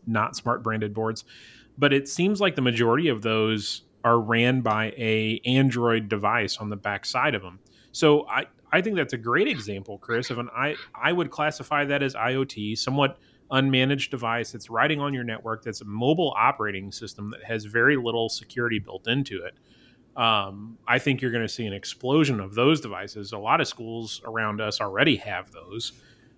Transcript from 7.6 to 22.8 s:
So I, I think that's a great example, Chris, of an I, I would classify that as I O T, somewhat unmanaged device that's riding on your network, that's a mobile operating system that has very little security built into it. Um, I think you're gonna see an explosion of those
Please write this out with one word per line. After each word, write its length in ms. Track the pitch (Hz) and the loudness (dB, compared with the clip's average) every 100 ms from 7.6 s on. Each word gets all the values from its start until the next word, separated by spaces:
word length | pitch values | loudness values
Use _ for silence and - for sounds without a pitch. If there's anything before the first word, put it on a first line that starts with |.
| _ _ _ | _ _ _
So 340 | - 156 147 - | 2 6 6 4
I, 180 | 113 156 _ - | -4 -4 _ 0
I 80 | 160 | 0
think 160 | 190 196 | 2 0
that's 160 | 135 | -2
a 60 | 120 | -4
great 280 | 113 131 247 | -2 0 2
example, 520 | 180 104 98 98 101 | -2 -6 -8 -10 -14
Chris, 320 | - 117 123 | -4 -4 -2
of 80 | 120 | -6
an 100 | 120 117 | -6 -2
I, 180 | 139 151 - | -2 -4 -10
I 180 | - 131 | -2 0
would 180 | 175 147 | 2 -2
classify 540 | - 151 147 127 147 | 0 -2 -2 -2 0
that 180 | 143 143 | 0 0
as 140 | 139 127 | 0 -2
I 180 | 117 | -2
O 80 | 131 | 0
T, 320 | 135 - 104 | -2 -4 -6
somewhat 440 | 110 - 139 139 - _ _ - | -4 -2 2 2 0 _ _ -2
unmanaged 580 | 135 135 131 131 139 - | 2 4 4 4 2 -2
device 400 | 131 117 117 113 | -4 -2 -2 -4
that's 180 | 113 - | -10 -6
riding 320 | 113 143 151 | 2 2 2
on 140 | 143 | -2
your 80 | 135 | -4
network, 400 | 117 110 113 110 | -4 -6 -6 -6
that's 180 | 120 107 | -6 -10
a 40 | |
mobile 500 | 104 104 123 165 156 101 | -8 -2 2 2 2 2
operating 540 | 120 - 107 98 98 | 2 2 -2 -4 -8
system 380 | - 107 - 104 | -12 -14 -10 -12
that 140 | 113 | -10
has 200 | 110 113 107 | -6 -6 -2
very 300 | 117 127 143 | 4 6 4
little 320 | 117 117 113 | 2 0 -2
security 520 | - - - 120 110 | -4 -10 -4 -2 -2
built 260 | 101 95 - | -4 -8 -2
into 380 | 127 135 98 | 0 0 -6
it. 100 | 87 - _ _ _ _ _ - | -10 -14 _ _ _ _ _ -2
Um, 580 | 117 107 98 101 107 113 - | 2 2 0 -8 -16 -10 0
I 100 | 123 | 0
think 240 | 143 123 | 2 -2
you're 80 | 127 | -2
gonna 180 | 117 110 | -2 -4
see 180 | - 110 | -6 -8
an 60 | |
explosion 680 | 98 - - 123 147 143 117 | -8 -10 -8 0 2 4 0
of 140 | 95 104 | -2 2
those 240 | 131 156 | 4 4